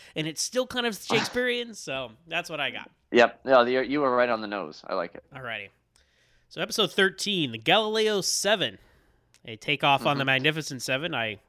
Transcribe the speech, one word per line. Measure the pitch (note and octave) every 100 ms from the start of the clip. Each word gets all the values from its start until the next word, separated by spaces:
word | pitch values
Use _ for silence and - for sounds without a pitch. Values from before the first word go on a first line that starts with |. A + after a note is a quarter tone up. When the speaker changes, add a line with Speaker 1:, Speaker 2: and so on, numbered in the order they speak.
| - -
Speaker 1:
and | D#3
it's | D3
still | - B3+ B3+
kind | B3+ A#3+
of | G3
Speaker 2:
<laughs> |
Speaker 1:
Shakespearean, | - A3 A3 B3 B3 A#3+ A#3+ G3+
so | - C3+ B2 A2 D#3+
that's | E3 F3
what | D3+
I | C3
got. | A2 - _ _
Speaker 2:
Yep. | A#2+ A2+ - B2+
No, | C3 A#2+
you, | B2+
you | A#2+ D3
were | C3+ B2
right | B2
on | A2
the | G#2+
nose. | G2+ D#2 - -
I | F#2
like | E2+ -
it. | - C3+
Speaker 1:
Alrighty. | B2 G#2+ G2 _ _ _ _ _ _ _ _
So | -
episode | G#3 A3 G3+
thirteen, | - F#3+ D#3 G#3 F#3+ C#3
the | A2+
Galileo | A2+ G3+ G#3+ A3 G#3+ G3+
Seven, | - - G3 G#3+ B2+ F#2+ _ _ _ _ _ _ -
a | A2
takeoff | - C#3+ D3+ C3+ B2
on | C#3+
the |
Speaker 2:
Mm-hmm. | C3+
Speaker 1:
Magnificent | C3 D3 D#3 D3 B2+
Seven, | - C3 E3+
I | C3+ A2+ G2+